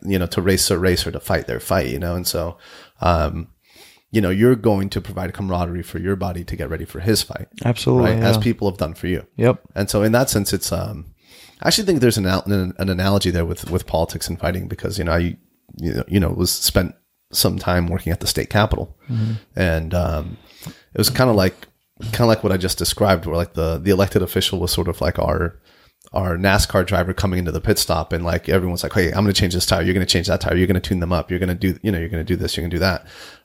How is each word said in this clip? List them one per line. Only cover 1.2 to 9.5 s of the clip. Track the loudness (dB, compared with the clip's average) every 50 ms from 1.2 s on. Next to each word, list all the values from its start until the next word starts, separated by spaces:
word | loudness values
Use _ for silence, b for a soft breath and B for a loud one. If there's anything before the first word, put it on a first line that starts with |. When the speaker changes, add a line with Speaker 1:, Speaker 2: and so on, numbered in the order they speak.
| -4 -2 -2 -2 -2 -2
Speaker 1:
their | -6 -6
fight, | -2 0 0 0 0 0
you | -4 -4
know? | -4 -4 -4
And | -4 -4 -4
so, | -4 -2 -4 -4 -8 B B B B B B B B B
um, | 2 2 4 4 2 0 -2 -6 -10 -10 _ _ b b b b b b b b b b
you | 0 2
know, | 2 2
you're | 4 6 6 6 6
going | 6 4 2 2 2 0 -2
to | -4 -6
provide | -6 -6 -8 -6 -6 -6 -6
camaraderie | -6 -6 -4 -2 -2 -2 -2 -4 -8 -8
for | -8 -8 -6
your | -2 -2 -2
body | -2 -2 -4 -6 -6 -8
to | -8 -8
get | -6 -6 -6
ready | -6 -8 -8
for | -10 -10 -4
his | 0 2 2 2
fight. | 2 -4 -6 -12 -12 -12 -12 -4 -2
Speaker 2:
Absolutely, | 0 0 0 2 2 4 4 4 4 4
Speaker 1:
Right? | 4 4
As | 4 4 4
Speaker 2:
yeah. | 2
Speaker 1:
people | 0 0 0 0 -2
have | -2 -2
done | -4 -6 -6
for | -6 -4 -2
you. | -2 -2 -4 _ -4 2
Speaker 2:
Yep. | 2 2